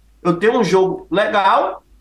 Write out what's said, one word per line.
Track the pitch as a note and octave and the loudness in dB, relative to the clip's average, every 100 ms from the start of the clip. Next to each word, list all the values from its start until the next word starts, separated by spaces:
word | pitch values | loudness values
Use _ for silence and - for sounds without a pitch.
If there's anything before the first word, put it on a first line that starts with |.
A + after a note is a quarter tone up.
| _ _ | _ _
eu | F3 E3+ | -4 0
tenho | G#3 B3+ | 0 0
um | |
jogo | F#3 F#3+ F#3 - - | 2 2 0 -2 -4
legal | F3 G#3+ G#3 F#3+ A#3+ - - _ _ | -2 0 0 2 2 0 -8 _ _